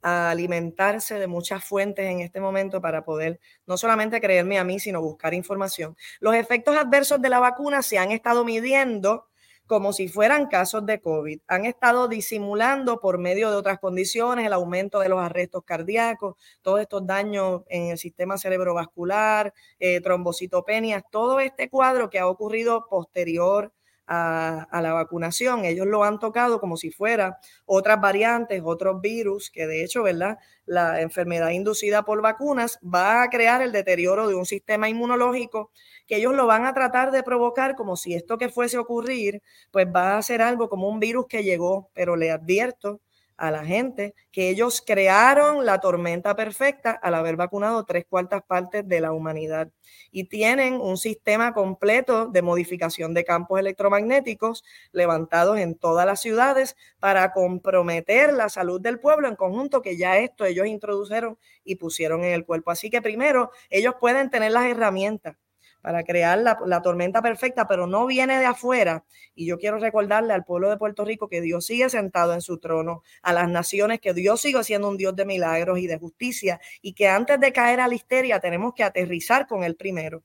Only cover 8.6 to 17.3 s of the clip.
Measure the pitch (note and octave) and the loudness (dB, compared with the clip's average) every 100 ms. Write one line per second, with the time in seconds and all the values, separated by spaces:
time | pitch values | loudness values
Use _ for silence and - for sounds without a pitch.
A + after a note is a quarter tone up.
8.6 | B3 C4+ C4 A3 G3 A3+ _ _ _ _ | 0 2 2 0 0 0 _ _ _ _
9.6 | _ A3 G3 G3 F#3 F#3+ G#3+ D4 C#4+ G3 | _ 0 0 -2 -6 2 4 4 2 0
10.6 | F3+ A3 G#3 G#3+ E3+ D#3 D3+ D#3 _ F#3 | 0 -2 -4 -4 -2 -2 -4 -10 _ -2
11.6 | A3 A#3+ B3 B3 B3 A3 G3+ A3 G3+ G#3 | -2 2 2 4 2 -2 -6 -6 -4 0
12.6 | A#3 C#4 B3+ A#3 G3 F3+ F3 F#3+ A3 G3+ | 0 0 -2 -2 -2 -2 -2 0 0 0
13.6 | G3 F#3+ F#3+ F#3 F#3+ A3+ A#3 B3 A3 F#3+ | -2 -2 -4 -4 -4 -2 -2 0 0 -2
14.6 | F3 F3+ G3 G3+ F#3+ F#3 F3 E3+ F3+ F#3 | -2 -4 -4 -2 0 0 -2 -4 -4 -6
15.6 | - E3+ E3 A3 A#3 G#3+ G3+ F#3 _ _ | -8 -8 -2 0 0 -2 -8 -10 _ _
16.6 | - G3 G#3+ G3+ F#3+ G3 G#3 | 0 0 0 -6 -4 -2 -2